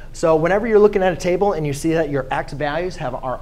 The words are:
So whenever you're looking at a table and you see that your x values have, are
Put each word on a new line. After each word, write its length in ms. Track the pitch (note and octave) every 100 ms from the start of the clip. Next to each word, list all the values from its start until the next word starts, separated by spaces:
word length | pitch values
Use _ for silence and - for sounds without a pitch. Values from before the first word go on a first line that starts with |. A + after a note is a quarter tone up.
| -
So 200 | - E3
whenever 320 | D#3+ E3+ G3+ A#3
you're 120 | G#3
looking 240 | G#3 G3+
at 100 | F#3
a 40 | E3+
table 360 | F3+ F3+ G3+
and 140 | D#3+ D3+
you 80 |
see 180 | C#3 E3
that 160 | D#3+ D3+
your 180 | C#3 C3
x 240 | C#3+ E3
values 420 | C#3+ D3 D#3 F#3 -
have, 180 | C3+
are 240 | B2 C3 B2